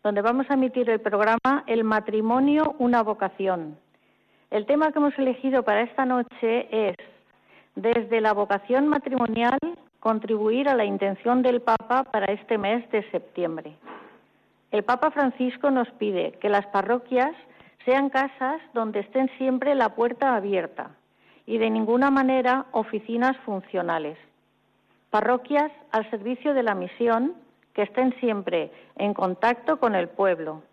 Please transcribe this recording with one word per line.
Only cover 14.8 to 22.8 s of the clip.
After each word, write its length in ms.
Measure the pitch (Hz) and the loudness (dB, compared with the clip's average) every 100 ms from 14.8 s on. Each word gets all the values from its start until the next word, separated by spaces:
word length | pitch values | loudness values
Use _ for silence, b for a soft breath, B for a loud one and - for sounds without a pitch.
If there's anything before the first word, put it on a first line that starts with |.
Papa 300 | 208 247 302 | 0 0 0
Francisco 580 | 285 269 - 254 247 285 | 2 0 0 -4 0 0
nos 180 | 262 233 | 2 0
pide 400 | - 208 185 156 - | -2 -2 -2 -2 -4
que 80 | 208 | 0
las 180 | 202 202 | 0 0
parroquias 640 | 196 190 240 240 254 269 339 - B B B - | -2 0 -2 0 0 0 -2 -16 B B B 0
sean 240 | 262 277 | 2 2
casas 500 | 269 277 - 262 - - | 0 -2 -4 -4 -4 -6
donde 260 | 233 220 208 | -6 -4 -4
estén 300 | 202 262 262 - | -4 -2 -2 -2
siempre 360 | 262 254 269 | -2 0 0
la 200 | 277 220 | 2 2
puerta 420 | 220 233 240 269 233 | 2 -2 2 0 2
abierta 540 | 202 196 165 - - - _ b b b - | 0 -2 -2 -8 -14 -16 _ b b b -6
y 100 | 220 | -2
de 140 | 220 | 0
ninguna 400 | 220 214 247 277 | 0 2 2 4
manera 560 | 269 262 262 247 262 269 | 4 2 2 2 0 0
oficinas 600 | - | -4